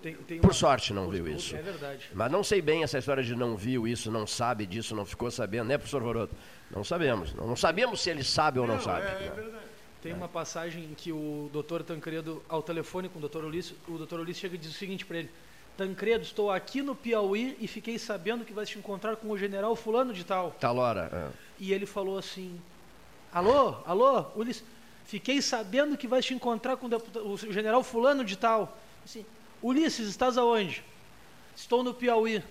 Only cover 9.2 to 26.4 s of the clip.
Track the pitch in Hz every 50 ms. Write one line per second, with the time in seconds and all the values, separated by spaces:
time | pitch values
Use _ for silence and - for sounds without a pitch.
9.2 | 196 - - - 220 226 220 226 208 - - - - - - - - 165 170 180
10.2 | 180 175 - 170 160 - - 170 165 175 160 170 165 156 151 - - 175 160 156
11.2 | 151 151 147 147 147 147 143 151 147 151 170 165 160 165 170 156 135 165 156 160
12.2 | 156 160 160 156 - - 165 160 151 170 170 165 156 - - 185 185 180 185 165
13.2 | 147 143 - 160 156 156 151 175 180 - - - - - 165 160 160 - 170 165
14.2 | 165 170 175 - - 190 170 180 156 160 156 - 202 185 196 185 - - 170 170
15.2 | 160 135 - - - - - - - - - - 190 190 190 190 202 214 233 226
16.2 | 226 - - - 208 208 190 185 185 - - 269 285 285 262 - - 233 226 214
17.2 | 208 190 196 214 240 262 294 - 226 - - 220 - 226 233 214 - - 214 196
18.2 | 165 202 233 240 220 - 202 208 208 190 - 214 190 - 202 185 196 214 220 220
19.2 | - 214 214 196 196 202 196 196 196 220 233 226 - 220 220 240 262 254 214 180
20.2 | 175 - 196 185 180 165 - - - 123 120 123 123 120 110 95 82 - - 87
21.2 | 80 69 - - - - - - 196 190 196 196 202 196 - 208 196 190 190 190
22.2 | 185 - - 190 185 180 175 175 170 - - - - - - - - - - -
23.2 | - - - 175 175 208 262 294 262 202 127 110 - 165 175 196 247 269 269 220
24.2 | 151 - - 208 226 240 240 - - - - - - - - - - - - 196
25.2 | - - 269 285 262 - - 233 220 190 190 262 294 294 285 269 - 233 247 254
26.2 | 247 - 262 247